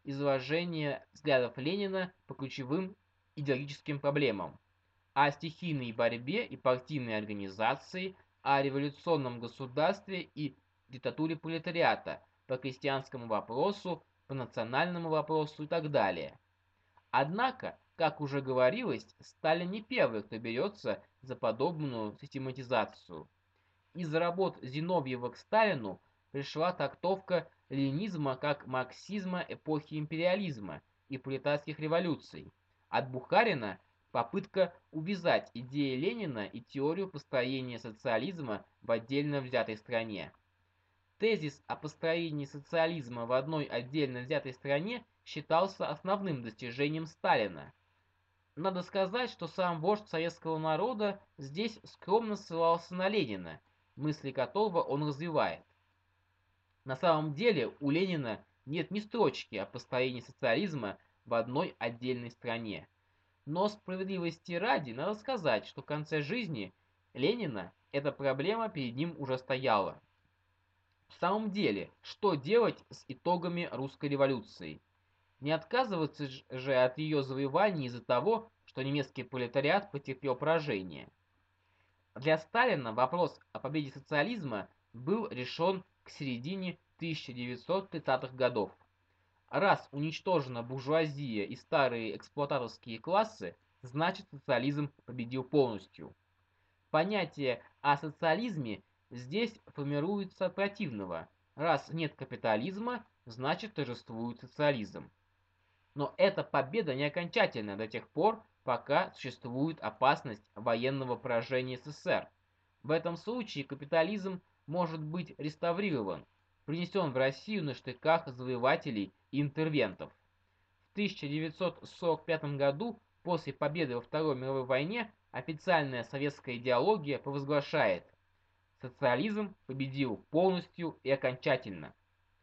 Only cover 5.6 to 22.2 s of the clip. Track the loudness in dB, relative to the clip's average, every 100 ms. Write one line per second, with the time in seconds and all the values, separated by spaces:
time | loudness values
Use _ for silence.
5.6 | -4 -2 -2 2 2 2 -4 -4 -4 -2
6.6 | 2 2 0 -4 -2 -2 -2 -6 -6 0
7.6 | 0 0 -4 -8 -8 -10 _ _ 2 4
8.6 | 4 2 -2 -2 2 2 2 -4 -8 -8
9.6 | -6 2 2 2 -4 -8 -8 -6 -6 -8
10.6 | _ _ _ -6 -6 -2 -2 -2 -4 -4
11.6 | -2 4 4 4 0 -10 _ _ -6 -4
12.6 | -4 -4 0 0 -2 -8 -2 -2 -2 0
13.6 | 0 0 -4 -6 _ _ -8 -6 -6 -4
14.6 | -2 2 0 0 0 0 2 0 0 -4
15.6 | -2 -2 2 4 4 2 -4 -10 _ _
16.6 | _ _ _ _ _ 0 2 2 0 0
17.6 | -8 -10 _ 0 0 0 -2 -2 0 6
18.6 | 6 4 -2 -4 -6 -20 -20 -4 0 2
19.6 | 0 -6 -4 2 2 2 -6 -6 -4 0
20.6 | -2 -2 -4 -4 -6 _ -12 -4 -2 2
21.6 | 0 0 -4 -2 -4 -6